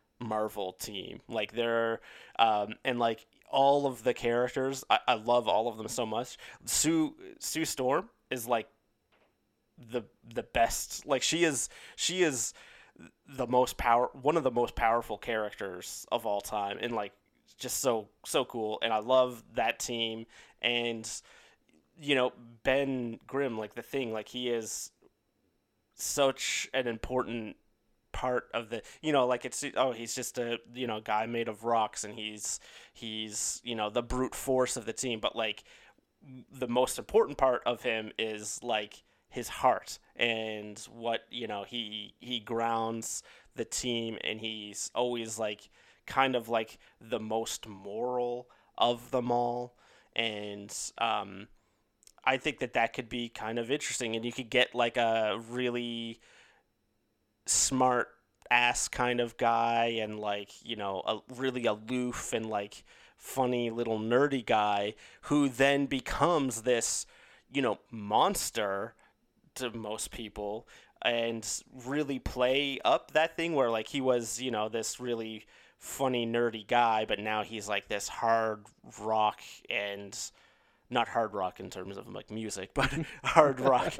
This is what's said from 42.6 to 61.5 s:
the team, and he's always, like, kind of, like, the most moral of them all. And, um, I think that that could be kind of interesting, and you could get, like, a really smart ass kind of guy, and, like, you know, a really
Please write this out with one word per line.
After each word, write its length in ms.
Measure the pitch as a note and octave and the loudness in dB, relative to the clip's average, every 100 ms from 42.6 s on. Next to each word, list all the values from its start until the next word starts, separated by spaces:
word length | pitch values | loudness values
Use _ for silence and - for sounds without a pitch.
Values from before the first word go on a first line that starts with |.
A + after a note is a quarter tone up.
| A#2 A#2 A2+ A2+ A2 - - - _ - | 0 0 0 -2 -6 -10 -12 -20 _ -8
the 80 | |
team, 520 | A2+ - B2+ A#2 A2+ A2 | -6 -4 -2 -2 -2 -4
and 160 | - A2 | -6 -4
he's 500 | A2 A2 G#2 G2 - | -6 -8 -10 -10 -6
always, 440 | - B2 A#2+ A2+ A2 | -2 -2 -2 -6 -4
like, 300 | A2 G#2+ - _ - _ - | -4 -6 -14 _ -20 _ -4
kind 280 | - C3 | 2 2
of, 140 | B2+ A2+ | 2 0
like, 300 | A2+ A2 - - _ | 0 -2 -8 -20 _
the 200 | A2+ A2+ | -6 -6
most 460 | G#2+ A2+ A2+ - - | -2 -2 -2 -6 -10
moral 800 | G2 G2 G#2+ B2 B2 B2 B2 B2 _ _ - | -14 -10 -4 -2 -2 -2 -4 -10 _ _ 4
of 320 | A#2 A#2+ A#2+ | 4 4 -2
them 200 | C3 B2 | 0 2
all. 460 | A#2+ A#2+ A#2+ B2 _ _ _ _ - | 2 2 -2 -6 _ _ _ _ -2
And, 580 | A2+ G#2+ G#2 G2+ G2+ - - - | -2 -2 -6 -8 -10 -10 -8 -2
um, 500 | A2+ G#2+ G2+ F#2+ G#2 _ _ _ _ _ - - | 0 0 -2 -10 -16 _ _ _ _ _ -20 -4
I 120 | - C3 | 0 0
think 200 | D#3 C3+ | 0 -4
that 120 | B2 | -2
that 220 | B2+ A#2 | 2 0
could 140 | - A#2 | 0 -6
be 180 | B2 A#2 | -6 -6
kind 300 | - A2 A#2 | -6 -4 -4
of 120 | A#2 | -2
interesting, 460 | D3 - - A#2+ A2+ | -2 -2 -4 -4 -4
and 80 | |
you 80 | A#2+ | -4
could 160 | A#2+ A#2+ | -6 0
get, 240 | B2 B2 | 2 4
like, 220 | B2 A#2+ A#2 | 2 0 2
a 420 | A#2 A2+ G#2+ G#2 A2+ | 2 2 2 -2 -4
really 720 | B2 B2 A#2+ A#2+ A#2 A#2 A2+ - - - _ _ _ _ _ _ _ _ _ - | -4 -2 -2 -4 -6 -8 -12 -18 -20 -20 _ _ _ _ _ _ _ _ _ -2
smart 640 | - - C3 B2+ B2 - _ _ _ - | 0 2 4 4 4 0 _ _ _ 2
ass 380 | B2 A#2+ B2 - | 4 4 2 -2
kind 320 | - B2 B2 | 0 0 2
of 160 | A#2+ - | -2 2
guy, 500 | A#2 A#2 A#2 A#2 A#2 A2+ | 2 4 4 4 2 0
and, 180 | G#2+ G#2+ | -4 -4
like, 320 | G#2 G#2 G2+ - | -4 -4 -6 -14
you 120 | - A2 | -10 -6
know, 260 | G2+ F#2+ - | -4 -2 -2
a 120 | G#2+ - | -4 -6
really 320 | B2 C3+ | -4 -2